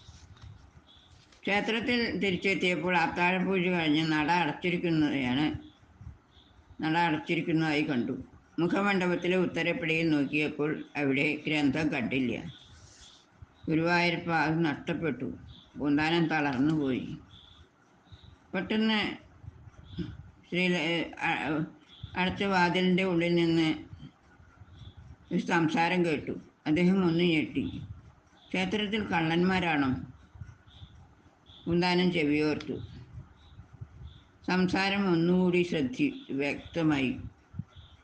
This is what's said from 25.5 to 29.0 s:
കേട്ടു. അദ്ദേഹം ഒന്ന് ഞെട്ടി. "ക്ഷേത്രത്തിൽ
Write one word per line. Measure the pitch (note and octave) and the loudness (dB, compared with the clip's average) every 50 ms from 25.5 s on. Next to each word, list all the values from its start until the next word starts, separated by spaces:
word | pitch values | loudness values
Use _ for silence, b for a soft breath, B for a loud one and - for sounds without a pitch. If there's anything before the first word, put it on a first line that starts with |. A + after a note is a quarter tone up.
| F#3+ E3+ E3 D#3 D#3+ E3+ E3 E3+ F3+ F3+ F3 | 2 2 2 2 2 2 2 2 2 2 2
കേട്ടു. | E3+ D3+ B2 - - - - - - - _ _ | 2 0 -2 -4 -6 -8 -8 -10 -16 -20 _ _
അദ്ദേഹം | D3 D3+ E3 F3 F3+ F#3+ G3 F#3 | 0 2 4 4 4 4 4 4
ഒന്ന് | E3+ D#3+ E3+ F3 | 2 4 4 4
ഞെട്ടി. | F3 D#3+ D#3 B2+ - - C#3 - - - - - - - - - - - - _ _ - - - | 4 4 2 0 -2 -2 -4 -4 -4 -6 -8 -10 -12 -14 -16 -18 -20 -20 -20 _ _ -20 -20 -12
"ക്ഷേത്രത്തിൽ | - - F#3 F#3+ F#3 F#3+ G#3 G#3+ G3 G#3 A3 | -6 -4 -2 -2 -2 -2 -2 -2 -2 -2 -2